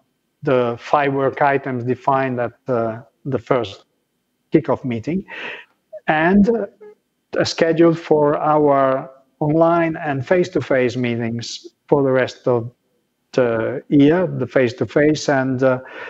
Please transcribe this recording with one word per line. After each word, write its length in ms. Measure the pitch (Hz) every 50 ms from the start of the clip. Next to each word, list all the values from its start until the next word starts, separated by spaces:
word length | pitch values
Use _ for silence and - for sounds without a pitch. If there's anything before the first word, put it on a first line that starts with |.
| _ _ _ _ _ _ _ -
the 360 | - 147 131 127 123 202 120 117
five 340 | - - - 147 143 139 139
work 280 | 139 135 131 - -
items 420 | 151 139 139 135 - 139 127 120 117
defined 560 | 127 123 - - - 135 135 135 131 123 120
at, 140 | 120 117 - _ - -
uh, 340 | 127 117 117 113 113 117 - _ _ _ -
the 140 | 143 127 110
first 460 | - - 139 123 113 98 98 - _ _ _ _ _ _ _ _ _ _ _ _ _ _
kickoff 320 | - 156 - - 123 - -
meeting, 420 | 127 117 113 107 139 170 190 - - - - - - - - - _ _ _ _ _ - 622 - -
and, 420 | 160 151 160 175 196 202 196 233
uh, 160 | 233 220 202 202 _ _ - - - _ _ _ _ _ _ - - -
a 80 | -
schedule 480 | - - - 170 165 165 156 170 170 165
for 440 | 165 - - 156 151 147 147 151 -
our 760 | - 151 151 151 151 143 139 139 135 135 131 135 139 - - - _ _ _ -
online 560 | 156 147 151 165 165 165 170 170 165 165 160 165
and 280 | 170 151 139 135 123
face-to-face 680 | - 185 180 170 - - 156 127 - 147 127 127 120 113
meetings 720 | 127 123 120 117 113 120 113 117 117 117 - - - - - _ _ _ -
for 140 | 156 143
the 80 | 139 135
rest 380 | 131 131 123 117 - - - 135
of 240 | 123 120 113 123 _ _ _ _ _ _ _ _ _ _ _ _ -
the 500 | 135 123 117 113 110 113 113 123 143 - -
year, 360 | 165 143 139 147 160 185 180
the 220 | 156 139 131 127 117
face-to-face, 840 | - 143 127 117 117 - 123 - - 151 147 151 151 147 - -
and, 320 | 143 131 131 131 131 123
uh, 180 | 135 131 127 127 - - - - - -